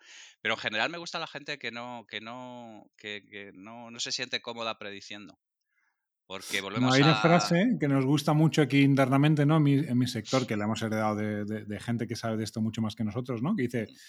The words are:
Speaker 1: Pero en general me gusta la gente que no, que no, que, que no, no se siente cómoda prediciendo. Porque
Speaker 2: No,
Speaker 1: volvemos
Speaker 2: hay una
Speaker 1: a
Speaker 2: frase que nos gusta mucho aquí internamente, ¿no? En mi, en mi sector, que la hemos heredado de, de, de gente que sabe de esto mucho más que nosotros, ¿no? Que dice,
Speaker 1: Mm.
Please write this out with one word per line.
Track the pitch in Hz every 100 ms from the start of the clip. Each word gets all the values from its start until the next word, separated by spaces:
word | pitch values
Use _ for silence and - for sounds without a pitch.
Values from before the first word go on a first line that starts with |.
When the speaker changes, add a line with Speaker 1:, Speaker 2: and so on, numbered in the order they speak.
| - - - _
Speaker 1:
Pero | 110 113
en |
general | 117 107 131
me | 170
gusta | 170 175
la | 160
gente | 143 143 139
que | 123
no, | 117 123 120 107
que | 107
no, | 110 127 127 123 117 104 - _
que, | 107 104 101
que | 101 101
no, | 87 101 117 117
no | 117
se | 135
siente | 131 127 123
cómoda | - 117 113 110
prediciendo. | 104 98 - 104 101 - _ _ _ _ _ _ _ _ _
Porque | 95 - 101
Speaker 2:
No, |
Speaker 1:
volvemos | 95 107 127
Speaker 2:
hay | 131
una | 147
Speaker 1:
a | 110
Speaker 2:
frase | 165 175 - 170 240 175
que | 143
nos | 135 131
gusta | 147 156
mucho | 151 160 -
aquí | 139 139
internamente, | 139 135 131 139 151 151 143
¿no? | 160
En |
mi, | 143 139
en | - 123
mi | 123
sector, | 113 107 131 123
que | 104
la | 104
hemos | 107
heredado | 110 110 107 104
de, | 107 104 104
de, | 107
de | 104 104
gente | - 117 110
que | 110
sabe | 113 110
de |
esto | 107 -
mucho | 110 107
más | 110 110
que | 107
nosotros, | 110 123 117
¿no? | 139 214
Que |
dice, | 120 120 104
Speaker 1:
Mm. | -